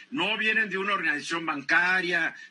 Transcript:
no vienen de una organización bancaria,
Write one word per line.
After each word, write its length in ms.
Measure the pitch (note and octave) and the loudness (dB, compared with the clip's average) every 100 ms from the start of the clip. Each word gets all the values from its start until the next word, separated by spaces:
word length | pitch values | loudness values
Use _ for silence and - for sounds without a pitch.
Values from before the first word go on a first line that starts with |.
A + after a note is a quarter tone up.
| - | -8
no 260 | C3+ F#3 G#3+ | -2 0 0
vienen 320 | A3 A3 G#3+ | 2 2 2
de 80 | F#3 | 0
una 160 | G3+ | 0
organización 520 | G3 E3 D3 C#3+ E3+ D#3+ | 0 0 -2 -2 -4 -2
bancaria, 920 | D3 C#3 E3 F3+ F#3 F3 F3 D#3+ - - | -4 2 2 4 2 2 0 -2 -6 -14